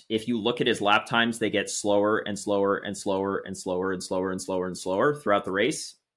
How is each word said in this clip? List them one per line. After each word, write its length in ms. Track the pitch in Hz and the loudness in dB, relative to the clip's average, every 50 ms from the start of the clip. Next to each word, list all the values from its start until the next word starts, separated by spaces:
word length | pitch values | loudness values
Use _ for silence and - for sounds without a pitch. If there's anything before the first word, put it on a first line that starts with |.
| - _ | -6 _
if 200 | 113 110 - - | -2 -2 0 0
you 100 | 120 113 | -2 0
look 220 | 101 117 120 - | 0 0 0 2
at 60 | - | 2
his 140 | 120 107 92 | 2 2 2
lap 260 | 107 101 104 107 - | 4 4 4 4 4
times, 320 | - 113 117 117 117 113 117 | 2 2 2 2 2 0 0
they 120 | 110 104 | -2 0
get 180 | 95 101 95 98 | 0 0 -2 -2
slower 500 | - - - 104 101 104 101 104 110 104 | -4 -2 0 2 4 4 4 4 2 0
and 200 | - - 104 98 | 0 -4 -6 -6
slower 380 | - 104 101 101 98 98 101 | -2 -2 0 2 2 2 0
and 200 | - - 101 98 | 0 -2 -6 -8
slower 420 | - - 104 98 95 98 98 98 - | -6 -2 -2 0 0 0 0 -2 -2
and 180 | - - 95 | -4 -6 -10
slower 360 | 90 - 98 90 90 92 95 95 | -8 -4 -4 -2 -2 0 -2 -2
and 100 | 90 92 | -4 -4
slower 280 | - 98 92 92 95 | -4 -2 -2 0 -2
and 100 | 92 92 | -2 -4
slower 260 | - - 95 92 90 | -4 -4 -2 -2 -2
and 120 | 92 90 92 | -4 -4 -6
slower 360 | - 92 92 98 113 147 147 | -4 -2 0 2 2 2 2
throughout 280 | 147 - 107 101 101 101 | 0 0 2 2 2 2
the 60 | 98 | 0
race. 460 | 92 95 107 139 156 - - - - _ _ _ _ | 0 2 2 2 0 -2 -8 -12 -14 _ _ _ _